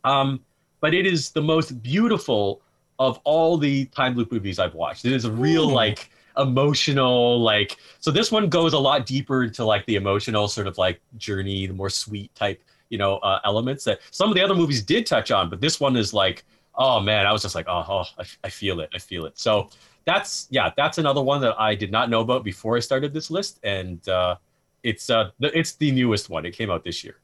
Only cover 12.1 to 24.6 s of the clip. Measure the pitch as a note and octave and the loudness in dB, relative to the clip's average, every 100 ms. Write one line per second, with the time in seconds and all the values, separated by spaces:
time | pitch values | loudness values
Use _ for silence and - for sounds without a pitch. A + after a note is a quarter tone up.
12.1 | G#2 G#2 - G#2 F#2 _ _ _ G#2+ G2 | -10 -12 -4 -4 -4 _ _ _ -2 0
13.1 | G2 G2+ G2 G#2 G#2 B2 C3+ - G2 - | 0 0 0 0 0 -2 -4 -2 -4 -6
14.1 | - G3+ G3 G3 F#3 D#3+ B2+ G2+ G#3+ A2+ | -2 0 2 2 2 2 0 0 0 2
15.1 | B2+ - G#2+ F2 F#2 C#3+ - C#3 B2+ G2+ | 0 2 0 0 -2 -2 0 0 2 0
16.1 | G#2 F#2+ E2+ _ _ _ - C3 A#2 G2+ | 0 0 -2 _ _ _ 0 2 2 2
17.1 | G#2+ G2 G#2+ G2 E2+ E2 F2 E2 G2 F2 | 2 2 0 -2 -6 -4 -4 -2 -4 -4
18.1 | - F2+ - G#2 - G2 F2 D2+ F2 - | -12 -16 -12 -14 -6 -4 -4 -6 -12 -10
19.1 | F2+ D#2+ - A#2 G#2 - - - _ - | -10 -10 -4 0 0 0 -16 -20 _ -2
20.1 | F#3+ - - - C3 F#2 - D3 - D3+ | -2 -2 -10 -4 0 0 0 -2 0 0
21.1 | C#3 C3 C#3+ B2 G#2+ A2 G#2 G2+ A2 A#2+ | 2 2 2 0 2 0 0 -2 0 2
22.1 | A2+ A2+ B2+ G#2+ F#2 A2 A#2+ A#2 C3+ C#3+ | 0 0 -2 -2 -8 -2 -2 0 -2 -2
23.1 | D3+ D3+ E3+ G3 - G#2 G2 F#2 F2 - | -6 -6 -6 -6 -8 -6 -4 -6 -10 -2
24.1 | F#2 F2+ F2+ _ _ | 0 0 -2 _ _